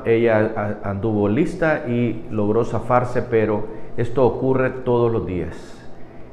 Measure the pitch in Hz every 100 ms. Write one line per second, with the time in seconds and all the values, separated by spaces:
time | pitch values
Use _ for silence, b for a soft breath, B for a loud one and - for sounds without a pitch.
0 | 120 113 117 107 110 104 104 101 101 101
1 | 113 107 101 117 185 - 160 151 123 120
2 | 117 - - 110 104 113 117 113 - 123
3 | 120 123 - 113 107 104 - B B -
4 | 117 143 127 - 131 127 131 131 127 120
5 | 117 113 82 90 80 - - - - B
6 | B B B